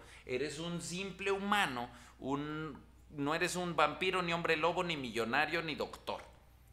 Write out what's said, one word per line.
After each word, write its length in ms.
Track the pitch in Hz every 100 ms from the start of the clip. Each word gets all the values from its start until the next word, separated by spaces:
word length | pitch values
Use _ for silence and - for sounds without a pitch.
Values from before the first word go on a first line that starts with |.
| - - -
eres 320 | 127 151 143
un 240 | 170 175
simple 500 | - 175 196 180 196
humano, 560 | 196 202 208 175 123 120 - - -
un, 640 | 127 139 147 151 156 117 - - -
no 240 | 147 143 160
eres 200 | 175 175
un 200 | 180 160
vampiro, 480 | 151 147 185 185
ni 100 | 170
hombre 240 | 170 165 156
lobo, 260 | 165 175
ni 140 | 175 156
millonario, 640 | 127 110 113 131 151 165
ni 140 | 160 123
doctor. 480 | 107 - - 95 - - - - -